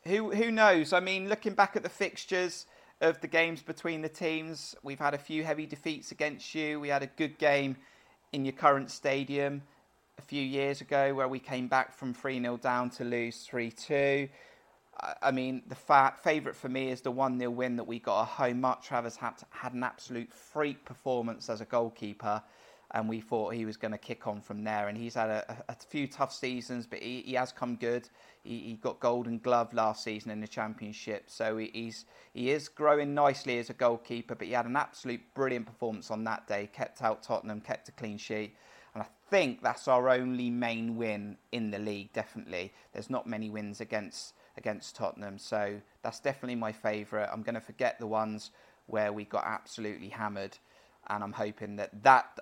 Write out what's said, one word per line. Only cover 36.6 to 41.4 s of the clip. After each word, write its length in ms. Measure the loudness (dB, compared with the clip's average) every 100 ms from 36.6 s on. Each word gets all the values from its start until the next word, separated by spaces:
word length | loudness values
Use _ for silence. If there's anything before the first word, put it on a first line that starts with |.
| -4
kept 300 | -8 -8 0
out 220 | 0 0
Tottenham, 360 | -2 -2 -2 -8
kept 280 | -4 -6 -6
a 40 |
clean 260 | -10 -8 -8
sheet, 360 | -4 -4 -4 -10 -20 -20 -16
and 80 | -10
I 40 | -10 _ _
think 320 | 4 4 2
that's 260 | -2 0 6
our 200 | 6 8
only 400 | 6 4 0 0
main 480 | 0 0 0 -2 0
win 400 | -2 -2 -6 -12